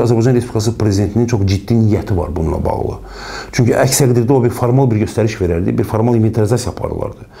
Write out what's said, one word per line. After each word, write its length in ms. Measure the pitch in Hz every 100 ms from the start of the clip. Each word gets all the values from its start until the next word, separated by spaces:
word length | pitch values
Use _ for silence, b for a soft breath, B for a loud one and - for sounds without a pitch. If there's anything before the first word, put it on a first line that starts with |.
Azərbaycan 320 | 120 113 117 123
Respublikası 400 | 117 110 107 113
Prezidentinin 480 | 107 98 98 110 117
çox 180 | 113 95
ciddi 240 | 98 -
niyyəti 440 | 117 110 101 - 92
var 180 | 76 82
bununla 240 | 80 80 -
bağlı. 340 | 71 - - B B B B B
Çünki 220 | - 113
əks 300 | 110 131 -
təqdirdə 300 | 131 123 117
o 100 | 135
bir 100 | 117
formal 380 | - 120 131 135
bir 100 | 107 104
göstəriş 340 | - 117 -
verərdi, 320 | 90 85 104 117
bir 120 | 110
formal 260 | 107 117 120
inventarizasiya 580 | 110 113 107 123 -
aparılardı. 520 | - 80 78 - - - B